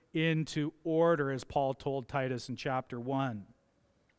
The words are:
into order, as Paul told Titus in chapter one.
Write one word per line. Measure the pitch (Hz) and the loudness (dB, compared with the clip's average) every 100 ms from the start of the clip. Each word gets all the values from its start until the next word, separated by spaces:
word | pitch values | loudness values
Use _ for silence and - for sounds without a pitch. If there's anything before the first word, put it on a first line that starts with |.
| _ | _
into | 160 160 160 156 160 147 - | 0 2 2 0 -2 -2 -4
order, | 170 160 170 165 139 | 0 4 6 6 2
as | 135 | -2
Paul | - 151 135 | -2 0 0
told | 135 - 135 120 | 0 -2 -4 -2
Titus | 139 131 123 - | -2 -2 -2 -6
in | 117 | -6
chapter | 147 131 - 120 | -2 -2 -4 -6
one. | 120 135 135 107 95 _ _ _ _ _ _ | -2 0 0 -4 -10 _ _ _ _ _ _